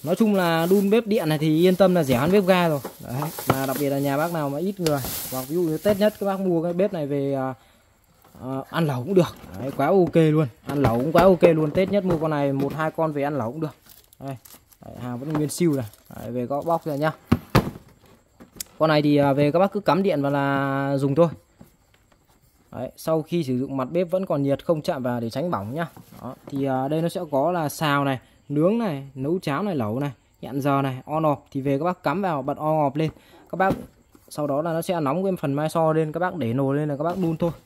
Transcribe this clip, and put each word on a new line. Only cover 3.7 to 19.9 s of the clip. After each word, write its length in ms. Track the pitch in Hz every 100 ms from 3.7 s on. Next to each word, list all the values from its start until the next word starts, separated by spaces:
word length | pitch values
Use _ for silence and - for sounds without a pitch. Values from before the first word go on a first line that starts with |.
| 135
biệt 100 | 143
là 100 | 139
nhà 180 | 139 139
bác 160 | 165
nào 160 | 170 143
mà 80 | 139
ít 220 | 185 202
người, 200 | 165 143 120 - -
hoặc 140 | 131 131
ví 80 | 165
dụ 60 |
như 160 | 170 156
Tết 220 | 202 202
nhất 140 | 214 208
các 60 | 196
bác 140 | 190
mua 240 | 190 170
cái 100 | 170
bếp 200 | 175 202
này 140 | 185 143
về, 260 | 143 139
à, 200 | 135 131 127 _ _ _ _ _ _ _ -
à, 200 | 127 135 135
ăn 180 | 151 160
lẩu 160 | 127
cũng 100 | 127
được. 220 | 196 170 - - 95
Đấy, 120 | 127 135
quá 100 | 139
ok 280 | 190 170 165
luôn. 320 | 160 151 143 - -
Ăn 160 | 139
lẩu 180 | 127 117
cũng 120 | 151
quá 120 | 170
ok 200 | 185 175
luôn. 280 | 175 160 156
Tết 200 | 156 185
nhất 140 | 202 185
mua 120 | 165
con 140 | 156
này 220 | 151 143
một 200 | 139 139
hai 180 | 139 156
con 200 | 156 160
về 120 | 147
ăn 140 | 139 147
lẩu 140 | 113
cũng 100 | 147
được. 140 | 156 - _ - _ _
Đây. 180 | 135 135 - - _ _ -
Đấy, 100 | -
hàng 180 | 123 120
vẫn 140 | 139
nguyên 160 | 151 151
siêu 240 | - 175
này. 120 | 139 107 - _ -
Đấy, 160 | 117
về 160 | 123 120
có 140 | 143
bóc 240 | 165 165 160
ra 100 | 143
nhá. 160 | 156 - - - - - - - - _ - _ _ _ - - - -
Con 120 | 156
này 120 | 151
thì, 160 | 147 147
à, 160 | 139
về 180 | 139 147
các 80 | 160
bác 120 | 196
cứ 80 | 214
cắm 240 | 196